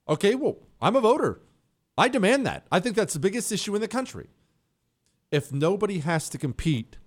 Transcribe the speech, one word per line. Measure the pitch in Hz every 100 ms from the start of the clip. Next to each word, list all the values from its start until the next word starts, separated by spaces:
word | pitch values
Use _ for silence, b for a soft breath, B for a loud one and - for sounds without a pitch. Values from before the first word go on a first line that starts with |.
| -
Okay, | 151 202
well, | 262 247 - _ -
I'm | 147 262
a |
voter. | 220 302 202 - _ _ _ _ _ -
I | 233
demand | 262 190 277 190
that. | 67 -
I | 180
think | 226 214
that's | 190
the | 156
biggest | 185 226 -
issue | 214 - 208
in |
the | 220
country. | 240 262 92 - _ _ _ _ _ _ _ _ _ -
If | 147 -
nobody | 139 160 196 208 190
has | 147 165 -
to | 147
compete, | 143 - 165 127 - -